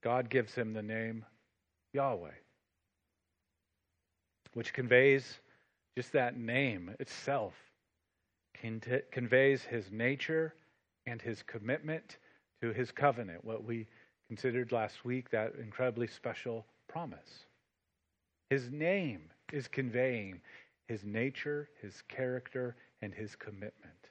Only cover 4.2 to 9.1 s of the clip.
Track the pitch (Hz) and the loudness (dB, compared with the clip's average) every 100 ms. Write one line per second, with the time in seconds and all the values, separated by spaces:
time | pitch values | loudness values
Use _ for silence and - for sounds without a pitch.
4.2 | _ _ - - 117 - 123 123 139 139 | _ _ -12 -8 -6 -2 8 10 10 8
5.2 | 131 - - - _ _ _ - 123 147 | 4 -16 -20 -20 _ _ _ -8 0 2
6.2 | 123 117 117 127 139 101 87 107 - - | 2 -2 -2 2 2 0 -8 -8 -10 -6
7.2 | - 139 104 - - _ _ _ _ _ | -2 0 0 -6 -20 _ _ _ _ _
8.2 | _ _ _ - 113 113 117 127 - | _ _ _ -12 -8 -6 0 0 0